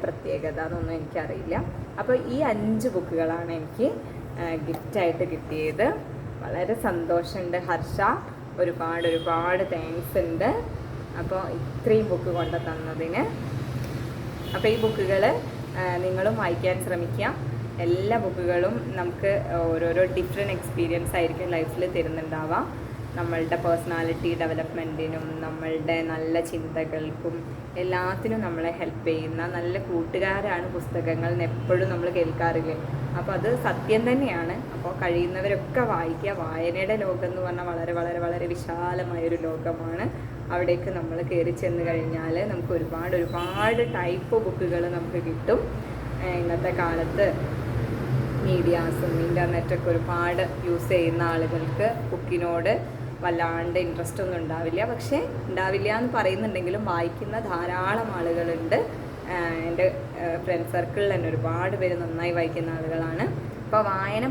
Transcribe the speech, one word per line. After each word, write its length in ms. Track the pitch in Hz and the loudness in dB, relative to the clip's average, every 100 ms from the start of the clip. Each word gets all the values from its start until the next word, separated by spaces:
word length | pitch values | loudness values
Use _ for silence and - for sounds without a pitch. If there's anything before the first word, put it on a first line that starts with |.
പ്രത്യേകത 560 | 185 151 - 156 156 151 160 | -2 -4 -4 -2 -2 -2 -2
എന്നൊന്നും 280 | 170 160 165 | -2 -2 -4
എനിക്കറിയില്ല. 580 | - 180 151 - - 185 - - - - | -4 -4 -4 -4 -2 -2 -2 -6 -8 -4
അപ്പോൾ 160 | 208 254 202 254 | 2 2 2 2
ഈ 20 | 294 | 2
അഞ്ച് 360 | 208 208 220 254 185 | 2 2 2 2 0
ബുക്കുകളാണ് 560 | 170 165 160 165 170 165 | 0 0 2 0 -2 -4
എനിക്ക്, 280 | 156 - 262 466 - - - - | -6 0 0 0 -6 -10 -10 -6
ആ, 20 | 170 165 151 | -4 -2 -2
ഗിഫ്റ്റായിട്ട് 580 | 160 - 208 175 160 160 | -4 -2 2 2 2 0
കിട്ടിയത്. 560 | 156 - 156 156 151 240 427 - - - - | -2 -4 -2 -2 2 2 2 -4 -8 -8 -8
വളരെ 320 | - 156 - 226 226 | -6 -2 0 0 0
സന്തോഷമുണ്ട് 720 | 175 165 170 170 202 175 175 175 | 0 2 2 0 -4 -2 -2 0
ഹർഷ, 280 | 165 - - 202 359 - - - - | -2 0 2 2 2 -4 -12 -10 0
ഒരുപാട് 440 | 175 170 165 170 170 | 0 0 -2 0 2
ഒരുപാട് 520 | 165 165 165 170 185 190 | 2 2 2 4 2 2
താങ്ക്സ് 480 | 170 160 170 - 196 170 | -2 -2 -4 -2 0 0
ഉണ്ട്. 240 | 165 220 440 466 - - - - - | 2 2 2 -2 -6 -6 -8 -8 -6
അപ്പോൾ 200 | 175 185 175 175 | -2 -2 -2 -4
ഇത്രയും 480 | - - 240 220 208 | -4 -2 6 6 6
ബുക്ക് 200 | 175 185 170 | 2 2 0
കൊണ്ട് 200 | 165 165 165 | 0 0 -2
തന്നതിന്. 560 | 160 156 156 165 190 440 466 - - - - - - - - - - - 185 | -4 -4 -4 -2 0 0 -2 -4 -4 -4 -4 -4 -4 -6 -6 -8 -6 -4 2
അപ്പോൾ 140 | 220 | 4
ഈ 20 | 220 | 4
ബുക്കുകൾ, 420 | 220 214 190 196 214 - - - - 185 | 4 2 2 4 4 4 -2 -6 -6 -2
ആ, 40 | 185 180 185 | 0 0 0
നിങ്ങളും 300 | 185 196 220 | 2 2 2
വായിക്കാൻ 340 | 190 175 185 180 185 | 0 2 2 0 0
ശ്രമിക്കുക. 480 | 175 165 - 214 349 - - - - 170 | -2 -2 0 -2 -2 -4 -4 -6 -2 2
എല്ലാ 320 | 175 202 233 | 2 4 2
ബുക്കുകളും 500 | 190 180 175 175 180 233 - 190 | 2 0 2 4 2 0 -2 -2
നമുക്ക് 320 | 175 175 196 202 - 170 165 | -2 0 2 2 0 0 2
ഓരോരോ 360 | 165 170 165 185 185 | 2 2 4 4 4
ഡിഫറെന്റ് 380 | 180 190 202 185 | 0 0 0 -2
എക്സ്പീരിയൻസ് 560 | - - 165 170 165 185 | -2 0 2 2 0 2
ആയിരിക്കും 360 | 165 160 180 170 | 2 0 -2 0
ലൈഫിൽ 280 | 160 - 180 175 | 0 0 0 0
തരുന്നുണ്ടാവുക. 600 | 151 160 160 156 156 180 - - - - - - | 0 -2 -4 -4 0 0 0 -4 -8 -8 -6 -4
നമ്മളുടെ 400 | 170 165 160 170 | -2 0 0 2
പേഴ്സണാലിറ്റി 680 | 175 165 180 170 165 165 175 165 | 4 2 2 0 0 0 0 0
ഡെവലപ്മെൻറ്റിനും 840 | 165 160 160 170 160 156 160 160 156 160 160 | 0 0 -2 -4 -4 -4 -4 -4 -4 -6 -6
നമ്മളുടെ 560 | 160 160 160 156 165 | -4 -2 -2 2 0
നല്ല 340 | 165 160 160 165 165 | 0 -2 0 0 0
ചിന്തകൾക്കും 840 | 170 160 156 156 156 156 - 165 - - 131 - 180 | -4 -4 -4 -2 -2 -4 -4 -4 -4 -6 -10 -8 -4
എല്ലാത്തിനും 580 | 180 180 180 190 220 220 190 | -2 0 0 -2 -2 0 -2
നമ്മളെ 260 | 165 165 170 | -2 -2 -2
ഹെൽപ്പ് 280 | 165 160 170 | -4 -2 0
ചെയ്യുന്ന 320 | 160 160 160 170 | 0 0 -2 -2
നല്ല 280 | 175 175 185 190 | -2 -2 -2 -2
കൂട്ടുകാരാണ് 800 | 170 165 185 190 196 202 175 180 | -2 0 0 0 0 0 -2 -2
പുസ്തകങ്ങൾ 560 | 175 - 175 160 165 170 | -4 -4 -2 0 0 0
എന്ന് 120 | 175 | 2
എപ്പോഴും 460 | 165 - - 185 190 | 0 0 2 4 4
നമ്മൾ 180 | 175 175 | 2 0
കേൾക്കാറില്ലേ? 640 | 175 160 - 170 165 160 156 147 - - 143 | 2 2 2 2 2 0 -2 -4 -4 -2 -2
അപ്പോൾ 140 | 170 | 0
അത് 180 | 190 208 240 | 0 2 2
സത്യം 380 | 220 175 - 220 233 | 2 0 4 4 6
തന്നെയാണ്. 460 | 254 269 170 165 202 247 | 4 2 0 -2 -4 -6
അപ്പോൾ 180 | - 175 190 | -6 -4 -2
കഴിയുന്നവരൊക്കെ 800 | 185 170 175 185 196 196 - 254 233 | 2 2 2 0 0 0 0 2 2
വായിക്കുക. 420 | 185 165 160 196 196 | 2 0 -2 -2 -2
വായനയുടെ 520 | 160 160 170 175 190 214 | -2 0 0 0 2 2
ലോകം 300 | 190 180 180 | 2 0 0
എന്ന് 120 | 185 | -2
പറഞ്ഞാൽ 240 | 180 175 175 | -2 -2 -2
വളരെ, 220 | 170 165 170 | -2 -2 0
വളരെ, 200 | 170 175 | 0 0
വളരെ 280 | 170 175 175 | 0 0 -2
വിശാലമായൊരു 840 | 170 - 170 175 180 180 170 165 165 165 | -4 -4 -2 -2 0 -2 -2 0 0 0
ലോകമാണ്. 580 | 160 165 165 165 170 214 - - - - | -2 -2 -2 -4 -2 -2 -4 -6 -8 -4
അവിടേക്ക് 360 | 175 175 175 196 180 | 0 2 2 0 -4
നമ്മൾ 180 | 165 165 170 | -4 -2 0
കയറി 220 | 175 165 170 | 2 2 0
ചെന്ന് 220 | 185 170 170 | 0 2 2
കഴിഞ്ഞാൽ 460 | 165 160 165 160 165 208 | 0 0 -2 0 0 0
നമുക്ക് 220 | 175 - | -2 0
ഒരുപാട്, 400 | 175 160 165 175 180 | 0 0 -2 0 2
ഒരുപാട് 600 | 170 175 175 196 214 226 233 - | 2 0 -2 2 2 4 2 0
ടൈപ്പ് 400 | 175 180 - 226 202 | 0 -2 2 2 2
ബുക്കുകൾ 360 | - 180 175 170 175 | 0 0 2 0 -2
നമുക്ക് 240 | 170 180 165 | -2 -2 -2
കിട്ടും. 320 | 160 - 233 - - - - - - 185 | -2 2 2 2 -4 -6 -6 -4 -4 -2
ഏഹ്, 120 | 175 | 0
ഇന്നത്തെ 300 | 170 170 180 180 | 0 0 0 2
കാലത്ത് 460 | 170 165 165 180 196 151 - - - - - - - 127 - - 196 | 2 2 0 2 2 2 -2 -2 -2 -2 0 -2 0 0 0 0 2
മീഡിയാസും 640 | 180 170 170 165 165 175 165 170 | 4 4 2 2 0 0 2 2
ഇൻ്റർനെറ്റൊക്കെ 640 | 175 175 170 165 175 180 | 2 2 2 0 0 2
ഒരുപാട് 500 | 165 165 170 175 175 185 - 175 | 2 2 0 2 2 0 -2 0
യൂസ് 220 | 170 - | 0 2
ചെയ്യുന്ന 340 | 185 165 165 170 | 4 4 2 2
ആളുകൾക്ക് 540 | 165 165 170 156 - 214 233 - | 2 2 0 0 2 2 2 -2
ബുക്കിനോട് 640 | 180 - 175 175 170 175 254 - - - - 175 | -4 -2 -2 0 2 2 2 0 -6 -8 -2 0
വല്ലാണ്ട് 520 | 170 170 165 170 175 | 2 2 0 0 2
ഇൻട്രസ്റ്റ് 420 | 170 165 170 - | 0 -2 -4 -2
ഒന്നും 140 | 185 175 | -2 -2
ഉണ്ടാവില്ല. 440 | 160 160 165 175 226 | -2 -2 0 0 0
പക്ഷേ, 260 | 247 - 285 480 - - | -2 0 0 0 -4 -2
ഉണ്ടാവില്ല 400 | 185 190 202 202 220 | 0 2 2 2 2
എന്ന് 120 | 240 240 | 2 2
പറയുന്നുണ്ടെങ്കിലും 680 | 190 190 214 185 180 202 202 | 2 2 0 0 -2 -2 0
വായിക്കുന്ന 540 | 170 170 - 208 214 214 | 0 0 -2 -4 -4 -2
ധാരാളം 580 | 175 175 180 185 214 220 185 | -2 -2 0 2 0 0 -2
ആളുകളുണ്ട്. 600 | 170 170 170 165 165 - 466 - - - - 180 | 0 2 0 0 2 2 2 -4 -8 -10 -4 -2
ആഹ്, 240 | 170 165 165 | 0 0 -2
എൻ്റെ, 180 | 170 185 - - - | 2 4 2 -4 -4
ആഹ്, 140 | 170 170 | -2 -2
ഫ്രണ്ട് 280 | 180 170 - | 0 -2 0
സർക്കിളിൽ 400 | - 170 - 202 | -2 0 0 2
തന്നെ 140 | 185 165 | 2 0
ഒരുപാട് 420 | 160 160 165 185 190 | 0 0 0 0 0
പേര് 140 | 185 175 | 0 0
നന്നായി 300 | 170 165 175 170 | -2 -2 0 2
വായിക്കുന്ന 340 | 165 170 165 160 | 0 0 -2 -2
ആളുകളാണ്. 480 | 160 165 165 165 226 - - - - | -2 -2 -2 -2 -2 -2 -6 -8 0
അപ്പോൾ 180 | 214 208 | 2 4
വായന 360 | 190 196 214 254 | 2 0 0 0